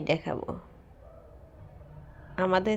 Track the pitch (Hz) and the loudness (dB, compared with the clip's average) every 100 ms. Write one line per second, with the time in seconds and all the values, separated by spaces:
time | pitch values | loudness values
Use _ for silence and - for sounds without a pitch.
0 | 151 160 160 - - 180 - - - - | 4 2 0 -4 -4 -8 -12 -20 -20 -20
1 | - - - - - - - - - - | -20 -20 -20 -20 -20 -18 -18 -18 -18 -18
2 | - - - - 185 185 208 | -18 -18 -8 0 4 6 4